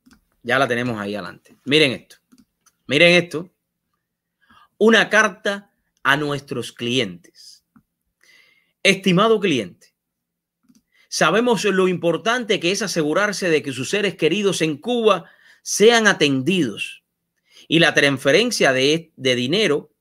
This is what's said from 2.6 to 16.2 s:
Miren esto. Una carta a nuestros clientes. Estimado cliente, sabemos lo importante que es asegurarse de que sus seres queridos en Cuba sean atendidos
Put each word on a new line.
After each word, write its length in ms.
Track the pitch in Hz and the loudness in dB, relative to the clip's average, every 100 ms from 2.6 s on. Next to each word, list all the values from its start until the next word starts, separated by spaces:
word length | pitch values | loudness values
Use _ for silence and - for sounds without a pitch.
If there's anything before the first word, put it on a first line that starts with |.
| _ _ - | _ _ -4
Miren 360 | 135 170 175 | 2 4 4
esto. 280 | 175 147 180 _ _ _ _ _ _ _ _ _ _ _ _ - | 0 -6 -12 _ _ _ _ _ _ _ _ _ _ _ _ 0
Una 320 | 214 226 180 | 4 4 4
carta 600 | 214 214 180 214 202 202 _ _ _ | 2 0 -2 -6 -8 -10 _ _ _
a 140 | 131 139 | -2 0
nuestros 560 | 147 143 139 131 113 | -2 -6 -8 -10 -10
clientes. 960 | - 120 127 110 87 - _ - - _ _ _ _ _ _ _ _ _ _ _ _ | -10 -4 -2 -4 -8 -20 _ -20 -20 _ _ _ _ _ _ _ _ _ _ _ _
Estimado 580 | 190 190 196 175 220 220 | 0 0 2 2 2 2
cliente, 540 | 190 139 95 - _ _ _ _ _ _ _ _ _ _ _ _ _ | 0 -2 -4 -14 _ _ _ _ _ _ _ _ _ _ _ _ _
sabemos 540 | - 165 190 247 240 | -2 0 2 0 0
lo 220 | 208 190 185 | 0 0 0
importante 720 | 180 170 165 165 254 220 190 | 0 -2 -2 -2 -4 -2 -4
que 100 | 160 | -2
es 100 | 196 | -4
asegurarse 720 | 202 175 147 160 208 190 185 | -4 -4 -2 0 -2 -2 -2
de 120 | 156 | -2
que 100 | 131 | -2
sus 180 | 127 131 | -8 -6
seres 240 | 196 208 | -4 -4
queridos 480 | 170 156 190 196 170 | -2 -2 0 -2 -2
en 160 | 160 147 | -2 -4
Cuba 520 | - 240 220 185 170 _ _ _ | -6 0 2 0 -2 _ _ _
sean 460 | - - 208 233 214 | -10 2 4 6 4
atendidos 1000 | 185 | 2